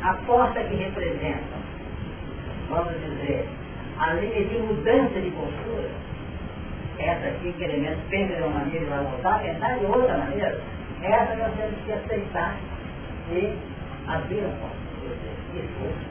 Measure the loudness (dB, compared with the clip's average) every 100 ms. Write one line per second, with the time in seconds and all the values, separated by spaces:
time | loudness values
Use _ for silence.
0 | 2 2 6 8 8 4 0 0 0 0
1 | -2 0 -2 -2 -4 -8 -8 -8 -8 -8
2 | -8 -8 -8 -8 -6 -6 -2 0 0 -2
3 | -4 -4 0 0 0 -4 -10 -8 -8 0
4 | 2 2 2 2 2 2 2 2 8 8
5 | 8 2 -2 -2 -4 -4 -4 -4 -4 -6
6 | -8 -8 -6 -8 -8 -8 -8 -6 -8 -2
7 | 0 2 0 -2 -4 -2 0 0 0 -2
8 | 0 2 2 2 0 0 0 -2 0 0
9 | 0 0 2 2 2 0 0 2 4 6
10 | 6 4 2 2 2 0 -6 -8 -8 -4
11 | 4 6 6 2 0 0 -2 -2 -2 -4
12 | 0 -2 0 0 0 -2 -6 -8 -8 -8
13 | -8 -8 -2 0 2 -2 -6 -8 -8 -8
14 | -4 -2 0 -2 -2 -2 -6 -6 -8 -8
15 | -6 -6 -6 -8 -6 -6 -6 -4 -4 -4
16 | -6